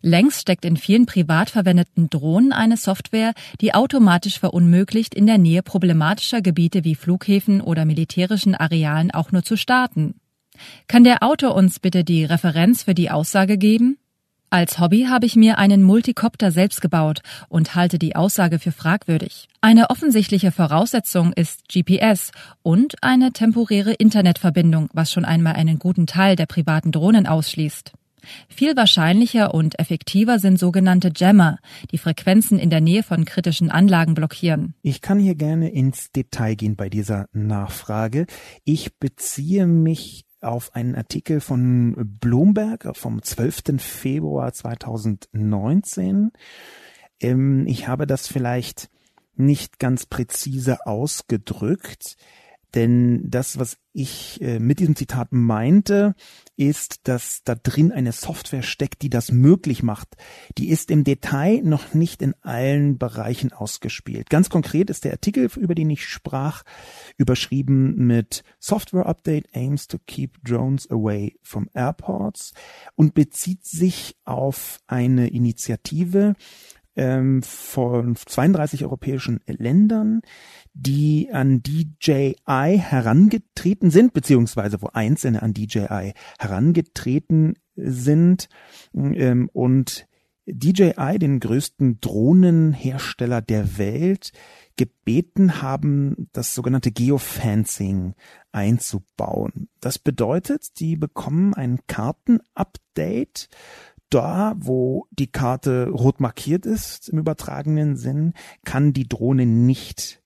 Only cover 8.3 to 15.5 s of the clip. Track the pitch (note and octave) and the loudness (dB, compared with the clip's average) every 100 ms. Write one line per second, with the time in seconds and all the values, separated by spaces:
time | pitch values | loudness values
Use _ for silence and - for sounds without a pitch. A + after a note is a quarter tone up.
8.3 | G#3 G3 F#3 D#3+ E3 D3+ D#3 E3+ - E3 | 0 0 0 0 0 0 0 0 -2 -2
9.3 | F3+ - A3 - B3+ B3+ - D3+ - _ | -2 0 -4 0 0 0 -2 -4 -6 _
10.3 | _ _ _ - - _ A#3+ A#3+ B3 A#3 | _ _ _ -20 -20 _ 8 8 8 2
11.3 | D#4 C4+ G3 F#3+ - F#3 F3+ E3+ E3+ D3+ | 2 0 4 2 2 0 0 2 2 2
12.3 | E3 F3+ D#3+ F3 A#3+ - F3 E3+ D3+ E3 | 0 2 4 4 4 2 0 0 0 0
13.3 | G3+ F#3+ G#3 G#3 A3+ B3 C#4 _ _ _ | 2 2 4 4 4 2 0 _ _ _
14.3 | _ _ F3+ E3+ - F3 G#3 B3+ B3+ A#3 | _ _ 0 0 2 4 4 4 2 4
15.3 | A3+ A3 | 6 6